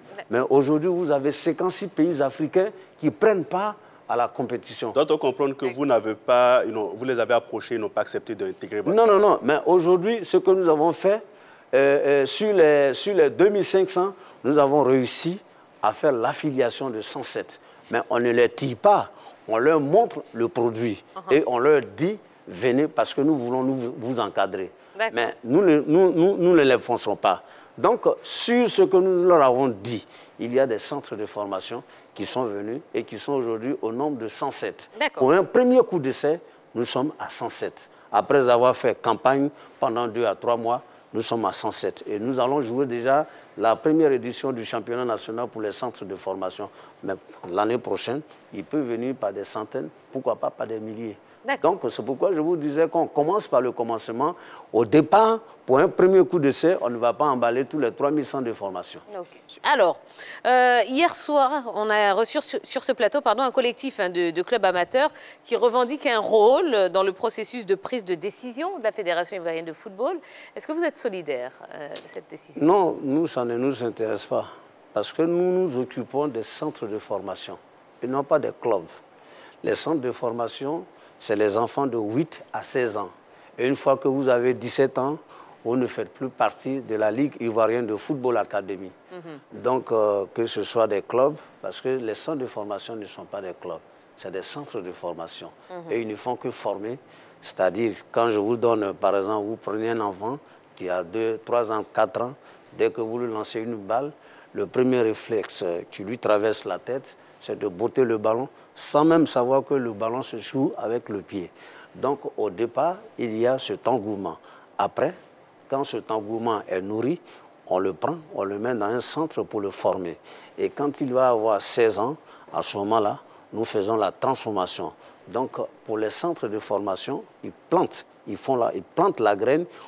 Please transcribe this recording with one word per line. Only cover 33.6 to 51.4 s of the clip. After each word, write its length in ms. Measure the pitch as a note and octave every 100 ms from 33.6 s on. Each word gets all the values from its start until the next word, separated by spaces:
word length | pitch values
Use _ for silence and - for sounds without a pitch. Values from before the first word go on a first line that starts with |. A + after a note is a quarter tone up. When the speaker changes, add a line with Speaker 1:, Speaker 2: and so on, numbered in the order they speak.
| B2 -
Speaker 1:
au 120 | A2
nombre 240 | A#2 D3+ C3
de 100 | A2
cent 240 | - C#3+
sept. 380 | - G#3+ - - A3
Speaker 3:
D'accord. 200 | D4 -
Speaker 1:
Pour 120 | A3+
un 140 | F#3+ F#3+
premier 340 | A#3+ B3 B3+
coup 160 | A#3 F3+
d'essai, 420 | C3 A#2 D3 E3+ - - _ A2
nous 80 |
sommes 300 | A#2+ B2+ D3 -
à 120 | -
cent 180 | - A2+
sept. 420 | - F#2+ - - - -
Après 380 | G#2 F#2 C#3 B2
avoir 260 | A#2+ B2+ A#2+
fait 260 | B2+ -
campagne 480 | A#2+ G#2+ B2+ C#3 C#3+ - - -
pendant 260 | C3+ A2+ A#2+
deux 180 | A2 A2+
à 100 | F#2+
trois 220 | A#2+ A#2
mois, 240 | A2+ B2+ - - _
nous 80 | G#2+
sommes 240 | A2+ A#2 G2+
à 80 |
cent 180 | - A2
sept. 320 | - F#2+ - -
Et 140 | G#2
nous 180 | A#2 C3
allons 220 | B2 D3
jouer 260 | A#2 B2 C#3
déjà 400 | A#2+ B2 C#3+ D3+ - - -
la 200 | A2+ A2
première 340 | D#3 D#3+ D3+
édition 400 | C3 A#2+ A#2 C#3
du 140 | A#2 G#2+
championnat 400 | A#2 G#2+ A#2+ B2
national 420 | G#2+ - A2+ A#2+
pour 140 | A2+
les 100 | G#2+
centres 320 | F#2+ A#2+ -
de 120 | G2 F#2+
formation. 520 | G2 F#2+ F#2 - G2+ - - - G2
Mais 80 | F#2+ - - F#2
l'année 280 | F2+ G#2+ B2
prochaine, 440 | - F#2+ - C#3 - - -
il 120 | G#2 -
peut 160 | D3+
venir 340 | B2 A#2 B2+ B2+
par 160 | G#2
des 140 | G2 G2+
centaines, 420 | A2 G#2+ C3 D3+ - _
pourquoi 240 | C3+ B2+ G#2+
pas 140 | C3+
par 180 | - A2
des 120 | A2
milliers. 340 | A2 G#2+ A2+ G2+ _ -